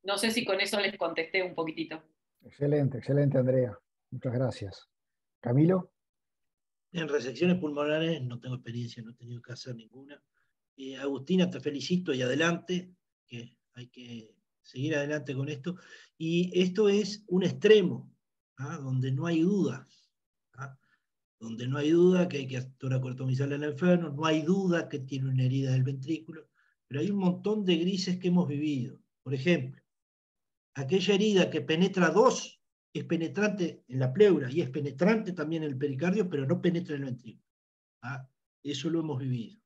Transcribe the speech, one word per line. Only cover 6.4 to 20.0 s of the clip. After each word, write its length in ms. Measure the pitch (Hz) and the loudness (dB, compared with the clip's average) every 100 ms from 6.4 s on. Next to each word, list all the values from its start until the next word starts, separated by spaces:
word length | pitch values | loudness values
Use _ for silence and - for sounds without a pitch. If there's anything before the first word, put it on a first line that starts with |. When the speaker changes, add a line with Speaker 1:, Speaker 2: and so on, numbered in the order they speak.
| _ _ _ _ _ | _ _ _ _ _
Speaker 3:
En 160 | 170 151 | -8 -2
resecciones 500 | 143 120 123 180 180 | -2 -4 0 2 2
pulmonares 640 | 151 143 147 156 165 160 | 0 -2 0 0 0 -2
no 160 | 123 120 | -6 -8
tengo 180 | 135 127 | -8 -10
experiencia, 460 | - 117 120 120 | -8 -10 -10 -12
no 100 | 113 | -16
he 20 | |
tenido 260 | - 120 120 | -18 -16 -16
que 120 | - | -14
hacer 220 | 127 131 | -14 -14
ninguna. 480 | 117 113 131 139 143 _ _ _ _ _ - | -16 -16 -20 -20 -20 _ _ _ _ _ -16
Eh, 200 | 135 131 | -14 -8
Agustina, 520 | 139 135 135 185 180 | -6 -6 2 2 4
te 100 | 147 | 0
felicito 540 | 147 143 123 180 170 | -6 -6 -2 -2 0
y 80 | 127 | -2
adelante, 720 | 123 139 165 170 - 180 - _ _ _ _ | 0 2 2 0 -2 -6 -6 _ _ _ _
que 300 | 120 123 _ _ | -16 -16 _ _
hay 140 | 123 123 | -20 -20
que 460 | 131 120 117 110 _ _ _ | -20 -14 -14 -16 _ _ _
seguir 340 | - 127 147 147 | -16 -6 -2 -2
adelante 380 | 143 151 135 | -2 -4 -4
con 140 | 131 139 | -6 -6
esto. 280 | 131 175 180 - - - _ | -6 -8 -10 -16 -20 -20 _
Y 320 | 165 170 180 180 | -2 0 2 2
esto 280 | 185 196 208 | 2 2 4
es 360 | 202 214 - - | 4 0 -8 -2
un 160 | 185 | 2
extremo, 680 | 185 - 208 214 170 127 - _ _ _ _ - | 2 2 6 8 6 -4 -12 _ _ _ _ -12
¿ah? 180 | 139 165 | -10 -8
Donde 340 | 131 131 131 | -4 -2 -2
no 160 | 131 170 | -2 0
hay 140 | 165 | 2
duda, 460 | 175 208 139 127 - _ | 2 2 0 -4 -14 _